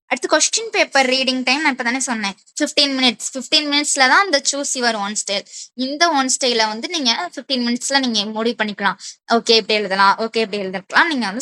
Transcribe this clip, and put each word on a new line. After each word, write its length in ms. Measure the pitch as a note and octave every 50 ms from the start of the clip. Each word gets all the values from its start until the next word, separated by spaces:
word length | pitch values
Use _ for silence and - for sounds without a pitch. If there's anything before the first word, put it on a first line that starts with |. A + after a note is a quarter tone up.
| _
அடுத்து 320 | - C4 B3+ - - D#4+
கொஸ்டின் 320 | D#4 - - - A4 A#4 A4
பேப்பர் 340 | G#4+ F#4+ D4+ - - C4+ C4
ரீடிங் 380 | B3 C4 C4 C4 C4 B3+ B3+ B3+
டைம் 180 | C4 C4 D4+
நான் 100 | D#4+ D4
இப்ப 120 | B3+ - B3
தானே 160 | A#3 B3 C4+
சொன்னேன், 340 | - C4+ A#3 A3 G#3 G3 F#3+ - _ _ _ -
ஃபிஃப்டீன் 320 | D4 C#4+ - D4 C#4+ C#4 C4+
மினிட்ஸ். 400 | C4 C4 B3 A3 - - - -
ஃபிஃப்டீன் 300 | C4 A#3+ - D#4 D#4 D4+ D4
மினிட்ஸ்ல 360 | C#4+ D4 D4 - - C#4+ C4
தான் 180 | B3+ D4 F#4 G4+
அந்த 160 | F#4+ C#4+ C#4 C#4 -
சூஸ் 220 | C#4 C#4 C#4+ - -
யுவர் 240 | C4 A#3+ A#3 A3
ஓன் 180 | G#3 G3 G3+ G#3+ - -
ஸ்டைல். 200 | - G3+ G3 - - - - - - _
இந்த 340 | B3 B3+ C4+ D4 D4 E4+
ஓன் 220 | F4 D4+ C4+ C4 C4 - -
ஸ்டைலை 280 | C#4 A#3+ A#3+ A3+ A3
வந்து 220 | G#3+ A3 A3+ C#4 E4
நீங்க 400 | F4+ E4 C4 A#3 A#3 - - - -
ஃபிஃப்டீன் 300 | C#4+ A#3 - C4+ B3 A#3+
மினிட்ஸ்ல 320 | A#3 A#3+ A#3+ - - C4+ C#4
நீங்க 260 | C4 B3 A3 G#3 G3+
முடிவு 380 | A3 G#3+ G#3+ A3+ A#3+ A#3+ - G#3+
பண்ணிக்கலாம். 320 | G#3 G3+ - G3+ F#3+ F#3+ - - - - _ _ - A#3
ஓகே, 160 | A#3 - -
இப்படி 240 | A3+ A3+ G3+ A3 G#3+
எழுதலாம், 440 | G#3 G#3 F#3 F#3+ G3 G3 G3 F#3
ஓகே, 200 | - A3+ A3+ -
இப்படி 220 | A3+ A3 G3 G#3 G#3
எழுதிருக்கலாம், 480 | F#3+ F#3+ F#3 F#3+ - - - C4+ E4
நீங்க 180 | E4 D4 B3 A3
வந்து 160 | F#3+ G3 B3+